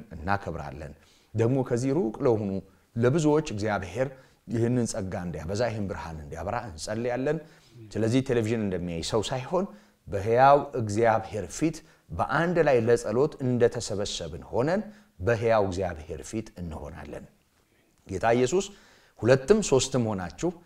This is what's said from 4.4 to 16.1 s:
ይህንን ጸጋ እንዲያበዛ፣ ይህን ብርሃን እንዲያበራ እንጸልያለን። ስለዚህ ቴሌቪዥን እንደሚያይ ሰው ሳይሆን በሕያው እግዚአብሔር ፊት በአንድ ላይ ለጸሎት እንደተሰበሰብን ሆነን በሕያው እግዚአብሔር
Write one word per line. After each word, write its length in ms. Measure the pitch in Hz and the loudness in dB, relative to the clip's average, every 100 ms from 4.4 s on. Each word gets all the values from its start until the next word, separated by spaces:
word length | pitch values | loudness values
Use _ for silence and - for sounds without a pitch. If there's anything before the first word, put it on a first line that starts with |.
| - | -6
ይህንን 380 | 113 117 123 110 | -2 0 2 0
ጸጋ 260 | - 95 98 | -4 -6 -6
እንዲያበዛ፣ 400 | 87 78 76 104 | -6 -8 -4 -2
ይህን 220 | 117 110 95 | -2 -4 -6
ብርሃን 300 | 85 85 78 | -8 -10 -12
እንዲያበራ 360 | 73 78 90 117 | -12 -10 -6 -6
እንጸልያለን። 720 | 113 78 - 110 120 123 139 156 - - _ 120 107 | -8 -10 -8 -4 -4 -2 -2 -4 -6 -20 _ -20 -8
ስለዚህ 300 | 101 110 131 | -2 2 2
ቴሌቪዥን 380 | 131 120 110 117 | 2 0 2 0
እንደሚያይ 420 | 101 90 87 82 | -2 -2 -4 -6
ሰው 180 | 78 113 | -2 -2
ሳይሆን 420 | - 131 131 180 196 - _ _ - | -2 -6 -4 -2 -2 -8 _ _ -8
በሕያው 520 | 95 107 120 135 147 - 127 | -4 2 6 8 8 4 -4
እግዚአብሔር 680 | 107 104 113 110 - 107 87 | -2 2 4 4 0 -8 -8
ፊት 280 | - 156 - - _ - | -2 -2 -4 -14 _ -10
በአንድ 480 | 87 110 147 170 170 | -6 -2 0 2 2
ላይ 180 | 147 123 | 4 4
ለጸሎት 540 | 113 120 107 113 151 - | 4 2 2 2 0 0
እንደተሰበሰብን 1040 | 127 123 117 120 - 101 101 - 82 76 | 0 4 2 2 -6 -4 -4 -6 -8 -10
ሆነን 380 | - 104 143 196 208 - _ - | -6 -2 0 -2 -4 -12 _ -6
በሕያው 440 | 92 110 113 110 | -2 2 2 2
እግዚአብሔር 580 | 98 90 90 82 80 | 2 -2 -4 -6 -12